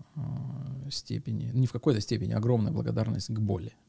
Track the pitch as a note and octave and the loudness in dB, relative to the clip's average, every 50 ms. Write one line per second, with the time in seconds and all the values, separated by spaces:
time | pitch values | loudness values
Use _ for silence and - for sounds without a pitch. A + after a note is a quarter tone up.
0 | - - - D3 - - - - - B2+ C3 C3 C3+ C3 C3 C3 C3+ C#3 - - | -16 -14 -10 -8 -6 -6 -4 -6 -6 -6 -8 -8 -8 -8 -8 -8 -8 -6 -8 -8
1 | - - A2 A2+ - - A2 G#2+ A#2 A#2 C3 B2+ C3 A#2+ - - - D#3+ B2 G#2 | -6 -4 -4 -4 -2 -2 -4 -2 -2 0 4 4 4 4 2 2 4 4 4 4
2 | G2+ - A#2 A2 - G#2+ A2 G#2+ A2 A#2+ B2 A2+ G#2 - - A2+ A2+ A#2 A2+ A2+ | 2 0 0 0 0 0 0 2 4 4 4 4 4 2 0 0 0 0 0 0
3 | A2 A2+ A#2 - - - A#2 G#2+ G#2+ G2+ G2+ F2 - A2 - _ _ | 0 0 0 -2 -2 -4 -2 0 0 0 0 0 -4 -6 -12 _ _